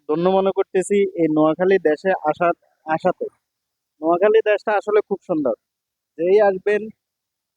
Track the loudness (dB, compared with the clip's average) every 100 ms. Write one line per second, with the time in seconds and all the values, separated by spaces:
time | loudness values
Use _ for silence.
0 | -4 -2 0 2 0 -2 -4 -4 -2 0
1 | -2 -2 -2 2 0 2 0 2 0 -2
2 | -2 -4 -2 -2 -2 -4 _ _ -6 -4
3 | -2 -4 -8 _ _ _ _ _ _ -8
4 | -2 2 2 2 2 -2 -2 -4 0 -2
5 | -2 -6 -6 -4 -4 -4 _ _ _ _
6 | _ -6 2 4 4 0 -2 -4 -4 -16
7 | _ _ _ _ _